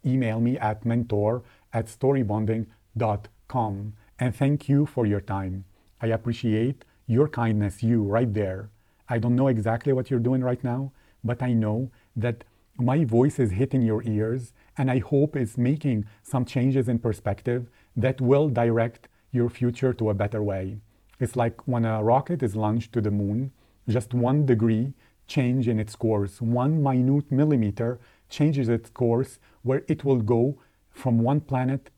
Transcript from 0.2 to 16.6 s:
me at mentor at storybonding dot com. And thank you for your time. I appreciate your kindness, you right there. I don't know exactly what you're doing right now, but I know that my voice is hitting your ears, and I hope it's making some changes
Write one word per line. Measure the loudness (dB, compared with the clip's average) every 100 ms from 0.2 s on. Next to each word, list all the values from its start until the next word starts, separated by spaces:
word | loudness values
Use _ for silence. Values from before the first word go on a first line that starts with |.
| 0 0
me | 0 0
at | -4 -2
mentor | -2 -2 0 0 0 -2 -8 _ _
at | -6 -6
storybonding | -2 0 2 0 -2 -2 -2 -4 _ _
dot | -2 -2 -2 -8 _ -8
com. | -4 -4 -4 -10 -12 _ -4
And | -4 0
thank | 0 0 0
you | 0
for | 2 0 0
your | 0
time. | -4 -6 -6 -8 -12 _ _ _
I | -4
appreciate | -2 -4 -4 0 0 0 -4 -14 _ 0
your | 2 2
kindness, | 2 0 0 -2 -2
you | 0 2
right | 2 0 0
there. | -2 -4 -6 -12 _ _ _ -6
I | -2
don't | 2 2
know | 2
exactly | 2 0 -2 0
what | -2 0
you're | -2
doing | 0 0
right | 0 -2
now, | -2 -4 -6 _ _ _
but | -6 -2
I | 0
know | 0 0 -2 -6 _ _
that | -6 -4 -6 -14 _ _ -2
my | 0 2
voice | 2 4 2 2
is | -2
hitting | 0 0 2
your | 2 0
ears, | -2 -2 -2 -4 -8 _ _ -4
and | 0
I | 0
hope | 0 0 2
it's | 0 -4 0
making | 0 0 0 -2 -4 -14
some | -6 -4
changes | -2 0